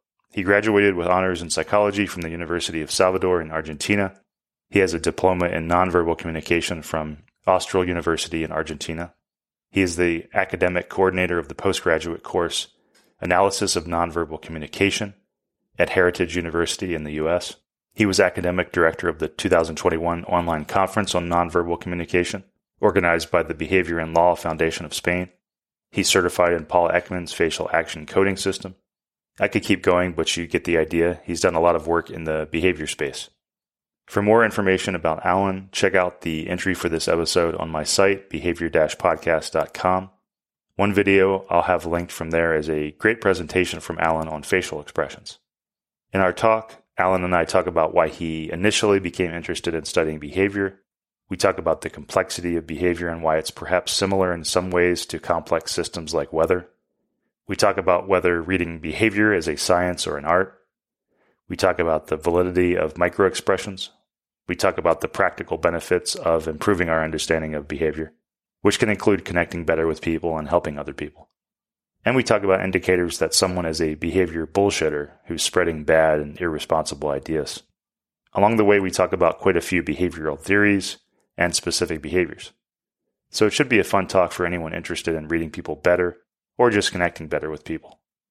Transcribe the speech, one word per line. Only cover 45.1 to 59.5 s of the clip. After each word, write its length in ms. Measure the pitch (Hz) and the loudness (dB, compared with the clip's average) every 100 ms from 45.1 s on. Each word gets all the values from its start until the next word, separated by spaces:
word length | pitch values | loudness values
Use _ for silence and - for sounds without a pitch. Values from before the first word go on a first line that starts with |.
| - - - _ _ _ _ _ _ _ | -8 -20 -20 _ _ _ _ _ _ _
In 80 | 98 | 0
our 140 | 92 | 2
talk, 480 | - 113 110 - - _ - | 2 2 2 -2 -20 _ -2
Alan 280 | 92 95 90 | 0 2 2
and 100 | 87 | 0
I 80 | |
talk 240 | 80 92 87 | 2 0 0
about 260 | 85 80 | 0 2
why 140 | 87 80 | 2 0
he 420 | 78 82 80 80 | -2 -6 -6 -6
initially 520 | 85 104 - 104 98 | 0 0 2 2 2
became 320 | 90 - 87 | 0 -2 -4
interested 420 | 85 80 85 87 80 | -4 -8 -6 -4 -4
in 80 | |
studying 340 | - 90 78 78 | -2 0 0 -4
behavior. 640 | 73 92 98 101 95 - _ _ _ _ - | -6 0 0 2 -4 -6 _ _ _ _ -10
We 80 | - | 0
talk 220 | 98 90 | 0 2
about 240 | 82 78 | 0 -2
the 80 | 82 | -4
complexity 680 | - 73 95 92 - 87 85 | -12 -4 -2 -2 -4 -4 -4
of 100 | 80 | -4
behavior 440 | 78 90 85 85 | -2 0 0 -4
and 120 | 82 | -2
why 160 | 80 80 | 0 0
it's 140 | - | -2
perhaps 400 | - - 90 - | -10 -2 -2 0
similar 420 | - 95 98 92 | -2 0 2 0
in 120 | 85 78 | -2 -2
some 260 | 92 90 | -2 0
ways 340 | 90 87 85 - | 2 4 2 -4
to 120 | 80 | -8
complex 540 | - 85 - 82 - | -2 -2 0 -2 -2
systems 400 | - 78 87 78 | -6 -6 -8 -4
like 180 | 80 71 | -4 -2
weather. 380 | 80 82 90 87 _ _ _ _ _ _ _ - | 0 2 0 -4 _ _ _ _ _ _ _ -8
We 80 | 98 | 0
talk 180 | 104 98 | 2 2
about 320 | 90 87 95 | 0 0 2
whether 340 | 90 87 85 | 2 2 0
reading 380 | 82 92 82 82 | -2 -2 -2 -6
behavior 540 | 80 76 110 101 107 | -8 0 0 2 2
is 160 | 95 | 2
a 80 | 80 | -2